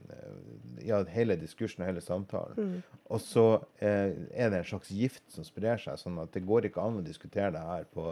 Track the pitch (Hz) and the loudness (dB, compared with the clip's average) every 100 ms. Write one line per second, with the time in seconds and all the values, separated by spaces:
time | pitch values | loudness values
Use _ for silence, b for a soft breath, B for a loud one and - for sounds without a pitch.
0 | - - 50 50 50 80 113 - 98 104 | -16 -16 -16 -16 -16 -18 -16 -10 0 2
1 | 85 95 117 87 80 - 110 - 90 87 | 2 2 2 2 -2 -6 -6 -4 -4 -4
2 | - 92 98 92 82 - 202 180 - - | -2 -4 -2 -6 -4 -2 -2 -4 -10 -20
3 | - 113 - 120 110 110 - - 104 101 | -6 -6 2 8 8 6 2 -2 2 4
4 | 98 82 85 - 117 92 85 98 - 98 | 2 0 -6 0 2 2 -2 -8 -6 0
5 | 131 - _ - 80 - 107 117 - 69 | 0 -2 _ -14 -12 -4 0 0 -4 -8
6 | 90 85 82 98 92 113 104 - 104 110 | -6 -6 -6 -6 4 4 4 0 -2 -2
7 | 82 80 - 101 98 80 82 87 - 87 | -6 -10 -6 0 0 0 -4 -6 -6 -6
8 | 82 | -4